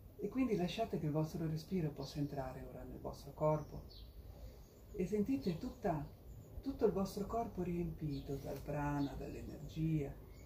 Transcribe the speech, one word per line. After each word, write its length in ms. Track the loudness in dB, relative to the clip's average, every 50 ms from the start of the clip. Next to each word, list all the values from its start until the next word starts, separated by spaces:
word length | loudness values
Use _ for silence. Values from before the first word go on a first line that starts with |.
| -16 -16 -6
E 120 | -2 -2 0
quindi 260 | 4 4 4 6 6
lasciate 420 | 4 4 2 4 2 2 2 2 2
che 60 | 2
il 80 | 4
vostro 340 | 4 4 2 2 0 0 0
respiro 440 | 0 0 -2 -2 0 2 2 2 2
possa 280 | 0 -2 -6 -4 0 0
entrare 480 | 0 0 0 -2 -2 -4 -4 -6 -8
ora 160 | -8 -8 -8
nel 160 | -8 -8 -8 -6
vostro 340 | -6 -6 -6 -6 -12 -12
corpo 500 | 0 4 6 6 6 6 2 -4 -8 -8 -8 -10 -12 -12 -12 -12 -12 -12 -12 -12 -12 -12 -12 -12 -12 -14 -16 -16 -18 -18 -16 -8
e 120 | -2 0 0
sentite 540 | 2 4 2 4 4 2 2 2 0 0 0
tutta, 440 | -2 -6 -6 0 2 2 2 2 0 -4 -8 -12 -14 -12 -12 -12 -12 -10 -10 -4
tutto 240 | -2 -2 2 6 6
il 60 | 6
vostro 340 | 6 4 2 2 0 -2 -2
corpo 360 | 0 0 0 0 0 0 -2
riempito 720 | 0 0 2 0 0 0 -2 -2 -2 -2 -2 -2 -2 -2 -4
dal 220 | -4 -2 -4 -6 -4
prana, 520 | -4 -2 0 2 2 2 4 2 2 2
dall'energia, 1000 | 0 -4 -6 -6 -6 -6 -6 -8 -8 -8 -8 -6 0 2 4 4 4 4 2 0 -4 -8 -12 -14 -14 -12 -10